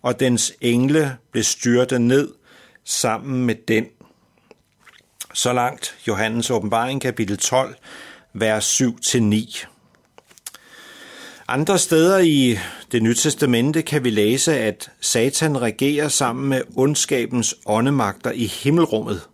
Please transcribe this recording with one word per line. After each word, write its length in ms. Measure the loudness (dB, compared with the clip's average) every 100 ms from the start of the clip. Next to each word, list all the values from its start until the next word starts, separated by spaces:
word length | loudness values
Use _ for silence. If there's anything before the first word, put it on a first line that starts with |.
og 180 | -2 0
dens 320 | 2 2 -2 -2
engle 560 | 0 2 4 2 0 -4 _
blev 120 | -2
styrtet 560 | -2 -2 2 2 2 2
ned 320 | 4 4 2 -8 _ -20 -20 _
sammen 600 | -8 -2 -2 -2 -4 -2
med 100 | 0 -2 0
den." 180 | 0 0 _ -20 _ _ _ _ -20 _ _ -20 _ _ _ -12
Så 180 | -4 -2
langt 440 | 0 -2 -4 -14 -10 -6
Johannes 440 | -2 -2 -2 -2
åbenbaring, 520 | -2 0 -2 -2 -4
kapitel 360 | -4 -4 -4 -4
tolv, 360 | 0 0 -2 -8 -20 -20 -20 -20 _
vers 320 | -4 -2 0
syv 360 | -2 0 0 -2
til 220 | -2 2
ni. 420 | 2 2 -2 -12 -16 _ _ _ _ -20 _ -18 -18 -18 -20 -20 -20 -20 -20 -20 -20 -18 -4
Andre 300 | -2 2 0
steder 400 | 2 4 4 4
i 400 | 4 4 2 0 -4 -14 -4
Det 100 | 0
Nye 120 | 2
Testamente 680 | 2 0 0 2 2 2 -2
kan 220 | -2 -2
vi 60 | 0
læse, 480 | 2 2 2 0 0
at 320 | -2 -4 -12 _
Satan 600 | -4 0 0 0 -2 0
regerer 480 | -2 0 -2 0 -2
sammen 400 | 0 -2 -2 -2
med 140 | -2 -4 0
ondskabens 800 | 0 0 -2 -2 -2 -2 -2 -6 -2
åndemagter 640 | 0 2 2 0 -2 -6
i 160 | -4 -4
himmelrummet. 720 | -2 0 2 2 0 -2 -8 -10